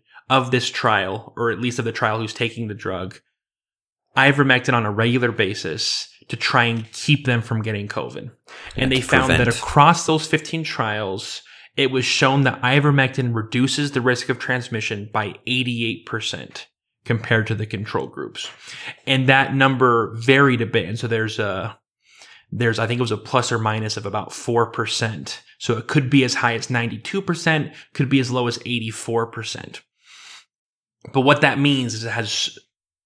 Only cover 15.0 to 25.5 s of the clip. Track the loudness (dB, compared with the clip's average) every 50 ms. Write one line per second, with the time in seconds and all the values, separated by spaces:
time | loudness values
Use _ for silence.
15 | -8 -6 -4 -4 -4 -4 -8 -10 -6 -4 -2 -2 0 -2 -2 -2 -4 -4 -4 -6
16 | -8 -8 -8 -6 -6 -6 -8 -8 -12 -14 -16 -18 -20 -20 _ _ _ _ _ _
17 | _ -2 -2 -2 0 2 2 2 2 0 -2 -4 -4 -6 -6 -8 -8 -6 -4 -6
18 | -6 -6 -8 -10 -10 -10 -10 -12 -12 -12 -14 -18 -20 -20 -18 -16 -14 -16 -16 -10
19 | _ 0 0 2 4 4 4 4 4 2 2 2 4 2 4 4 4 4 4 4
20 | 2 0 -4 -2 2 4 6 6 6 6 4 2 0 0 0 -2 0 -2 -4 -6
21 | -4 -2 -2 -2 -2 -2 -4 -4 -4 -2 -2 -4 -6 -8 -10 -12 _ _ _ _
22 | _ _ _ -20 -20 -20 -20 -20 _ _ -4 0 0 0 2 2 0 -2 0 -2
23 | 0 -2 -2 -4 -4 0 0 0 2 2 -2 -2 -2 -2 -2 -2 -4 -6 -6 -6
24 | -8 -6 -6 -6 -6 -8 -12 -10 -6 -2 0 2 0 0 0 -4 -4 -4 -4 -4
25 | -4 -4 -4 -8 -10 -12 -14 -14 -16 _